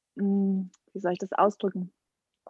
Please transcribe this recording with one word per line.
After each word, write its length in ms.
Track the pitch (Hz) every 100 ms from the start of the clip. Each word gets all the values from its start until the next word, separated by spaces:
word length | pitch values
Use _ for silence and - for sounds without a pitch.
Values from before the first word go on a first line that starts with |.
| _ -
hm, 540 | 202 196 196 190 185 _ _
wie 60 | 190
soll 140 | 185
ich 60 | 180
das 140 | 196
ausdrücken? 580 | - 202 - 196 185 180 _ _ _ _ _